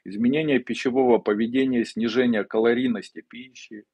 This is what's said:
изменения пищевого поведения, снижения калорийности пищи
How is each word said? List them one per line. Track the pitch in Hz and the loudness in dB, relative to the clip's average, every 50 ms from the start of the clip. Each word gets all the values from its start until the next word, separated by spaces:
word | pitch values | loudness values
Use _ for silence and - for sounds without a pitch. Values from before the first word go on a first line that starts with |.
| - | -16
изменения | - 98 104 117 123 139 156 160 151 139 120 | -10 -4 -2 0 0 2 0 0 0 0 0
пищевого | - - 117 - - 135 120 135 131 123 117 104 | 0 -2 -6 -4 -4 0 0 2 4 4 4 4
поведения, | - - 104 104 117 113 120 131 135 131 127 117 110 | 4 0 0 0 -2 -2 0 0 0 0 0 0 -2
снижения | - - 110 113 117 107 127 127 123 117 104 98 | -2 -4 -4 -4 0 0 2 2 2 2 0 -2
калорийности | - - 110 113 117 120 123 131 127 113 101 92 - - 82 - _ | -2 0 2 2 2 2 2 0 -2 -2 -4 -8 -12 -16 -20 -20 _
пищи | - 120 127 131 123 - - - 110 104 107 _ | -18 -20 -20 -20 _ -20 -20 -18 -18 -18 -18 _